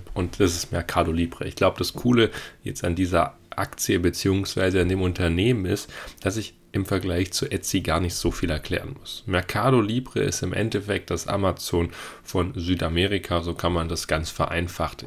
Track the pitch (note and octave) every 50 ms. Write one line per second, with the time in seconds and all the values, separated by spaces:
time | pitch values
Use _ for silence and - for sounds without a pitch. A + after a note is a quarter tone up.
0 | - - - - F2+ F2 - - G#2 F2+ F2 F2 - - - F2 F2 - - F2
1 | F2 E2+ D#2+ E2+ E2+ E2 - - - - - - F#2+ F#2 - - F2+ - - -
2 | - B2 B2 A#2+ A2 G2+ - - - - - - - G#2 - - - F2+ E2+ F2
3 | F#2+ F2 F2+ E2 D#2 - - - - - - - G2 - - - - - G#2 F2+
4 | F2 F2 - - - G2 F#2+ G2 F#2+ - - - F#2+ F#2 F#2 F#2+ F2 F2 F#2+ F#2+
5 | F#2 F2+ F2 - F2+ E2+ E2 F2 G2 A#2+ B2+ G#2 F#2 F2+ G2+ G#2+ - - - -
6 | - - - - - F#2+ F#2+ G#2+ G2 - - _ _ - - G2+ F#2+ - G2+ F#2
7 | F#2 F#2 E2+ F2 F#2+ - - - - - - F#2+ - - - F#2+ - - D#2+ E2+
8 | F2+ F2 - - - E2+ - - - E2+ D#2 D2+ - - F2+ - - - - -
9 | - - - - - - F2+ F2+ - - - - A#2 C3+ C3 B2 G#2 G2+ A2+ B2+
10 | B2+ - - A2 G2+ F#2+ - - - F2+ - - G#2+ A2 - G#2 G2+ G#2 G2 F#2
11 | - - F2 E2 - - - G2 G2 F#2 E2+ - - - - F2 E2+ E2 - -
12 | - - - - - - - F#2 E2+ F2+ F#2 F#2+ E2+ F2+ F#2 E2+ E2 D#2+ E2 E2+
13 | F#2 G2 G2+ F#2 - - F2 E2+ E2 F2 E2 - - E2+ F2 E2 D#2+ E2 E2+ D#2+
14 | - - D#2+ D#2 D#2+ - - - D#2+ - D#2+ E2+ F2 E2 - - E2 D#2 - -
15 | -